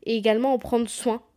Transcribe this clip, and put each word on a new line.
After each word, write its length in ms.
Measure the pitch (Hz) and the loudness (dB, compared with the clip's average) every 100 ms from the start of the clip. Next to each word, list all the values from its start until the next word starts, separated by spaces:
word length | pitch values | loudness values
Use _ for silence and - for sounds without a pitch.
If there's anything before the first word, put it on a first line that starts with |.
| - | -4
et 100 | 226 | 0
également 380 | 214 214 262 | 2 2 2
en 40 | 254 | 0
prendre 300 | - 240 226 | 0 -2 -2
soin 340 | - 247 233 _ | -4 -2 -4 _